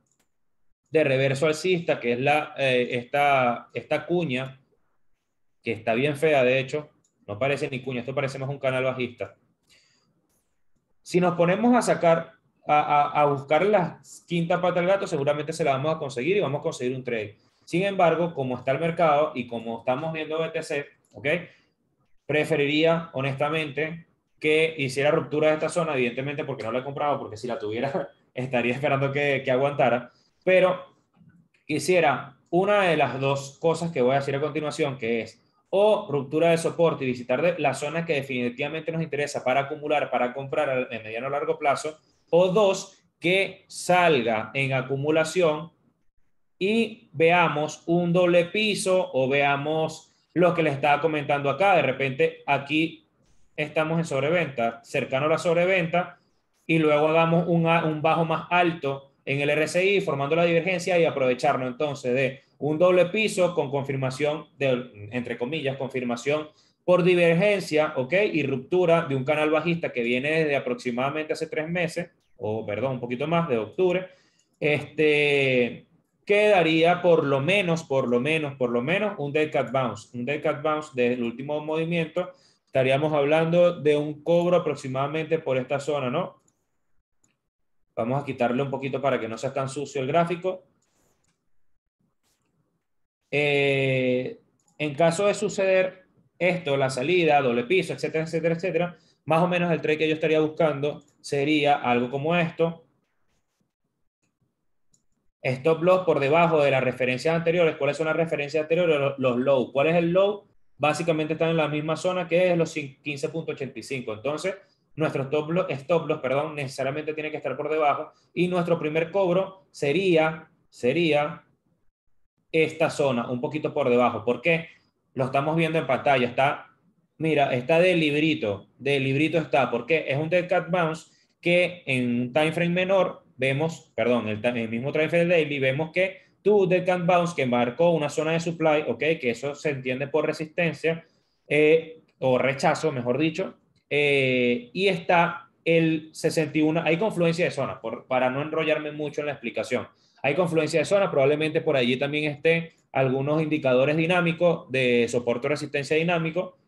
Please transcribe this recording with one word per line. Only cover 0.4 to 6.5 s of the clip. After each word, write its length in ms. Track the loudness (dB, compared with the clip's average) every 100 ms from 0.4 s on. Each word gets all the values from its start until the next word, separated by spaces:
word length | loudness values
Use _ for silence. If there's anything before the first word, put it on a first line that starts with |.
| _ _ _ _ _
de 140 | 0
reverso 420 | 2 2 2 2 0
alcista, 540 | 0 0 0 0 -2
que 140 | -2
es 60 | 0
la, 340 | 2 0 0 -2
eh, 320 | 0 0 0
esta, 800 | -4 -4 0 2 4 2 -2 -8
esta 320 | -12 -4 -4 -2
cuña, 540 | -2 -2 -4 -6 -14 _ _ _ _ _ _ _ _ _ _
que 100 | -8
está 200 | -4 -2
bien 220 | 0 0 0
fea, 260 | 2 4
de 160 | 4